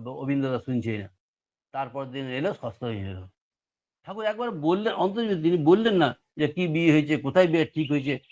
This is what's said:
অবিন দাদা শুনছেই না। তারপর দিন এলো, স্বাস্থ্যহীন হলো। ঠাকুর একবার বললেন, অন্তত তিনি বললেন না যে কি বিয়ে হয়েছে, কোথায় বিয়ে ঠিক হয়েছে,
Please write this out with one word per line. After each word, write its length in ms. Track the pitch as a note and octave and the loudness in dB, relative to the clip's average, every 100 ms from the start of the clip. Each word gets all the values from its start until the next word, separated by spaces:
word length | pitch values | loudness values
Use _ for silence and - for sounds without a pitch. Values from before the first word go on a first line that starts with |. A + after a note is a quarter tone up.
| A#2 | -12
অবিন 360 | C#3 C3+ C#3 | -8 -2 0
দাদা 160 | C3+ B2 | 0 -2
শুনছেই 400 | - B2 A2 G#2+ | -2 -4 -2 -6
না। 100 | G2+ _ _ _ _ _ _ | -8 _ _ _ _ _ _
তারপর 340 | C3+ B2+ C3 C3+ | -10 -10 -10 -10
দিন 180 | C3 | -8
এলো, 300 | C3+ B2+ G3+ | -6 -4 -4
স্বাস্থ্যহীন 640 | - A#2+ - B2 G#2+ F#2+ F#2 | -4 -10 -8 -6 -6 -8 -10
হলো। 120 | F#2 _ _ _ _ _ _ _ | -14 _ _ _ _ _ _ _
ঠাকুর 220 | - G3+ | -14 -4
একবার 260 | G#3+ G#3+ A#3+ | -4 -2 -4
বললেন, 420 | E3+ D3+ F#3+ G#3+ | -2 0 0 0
অন্তত 240 | - F#3+ G#3 | -2 -2 0
তিনি 400 | A3+ F3+ D#3+ F3 | -2 0 2 4
বললেন 300 | D3 F#3+ A3+ | 6 4 4
না 220 | F#3+ C#3 - _ - | 4 2 0 _ -4
যে 120 | D3 | -2
কি 200 | E3 F3+ | 0 -2
বিয়ে 240 | D#3 E3+ | 2 4
হয়েছে, 240 | D3+ D3 D#3 | 4 4 0
কোথায় 300 | C3+ F#3 F#3 | 2 4 4
বিয়ে 180 | E3 | 2
ঠিক 260 | D3+ D#3 C#3+ | 0 -2 -2
হয়েছে, 280 | D3 C3 C3 - | -2 -2 -6 -8